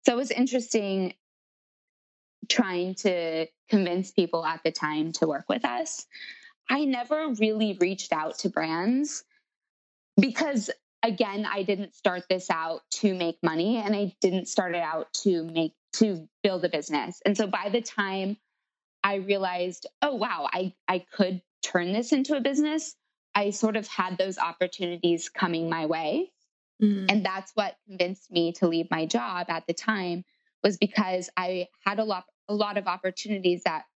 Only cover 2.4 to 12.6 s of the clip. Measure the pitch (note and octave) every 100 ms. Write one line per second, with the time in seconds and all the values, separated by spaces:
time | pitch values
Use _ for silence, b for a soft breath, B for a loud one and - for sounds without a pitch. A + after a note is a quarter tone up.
2.4 | - - G3+ F3+ F#3 F#3+ G#3 F3+ E3 D#3+
3.4 | D#3+ _ _ G#3 F3+ F3 F#3+ - E3+ E3+
4.4 | D#3+ D#3+ E3 D#3 D3+ D3+ D#3+ D#3+ D#3+ C#3+
5.4 | - A3 B3 B3 D#4+ - - B B B
6.4 | B B - C4+ D4 B3+ A#3+ D4+ D#4 A3
7.4 | G#3+ G#3+ G#3+ G3 F3+ F#3+ - D#3+ D#3+ -
8.4 | G3 - D#3+ E3 F#3+ B3+ D4 - - _
9.4 | _ _ _ _ _ _ _ - C4 A3+
10.4 | D#4 C4+ G3+ - _ _ A#3 G3 G#3+ G3+
11.4 | G#3+ G3+ F#3+ F#3+ G3 - - F3+ F3 F#3
12.4 | - E3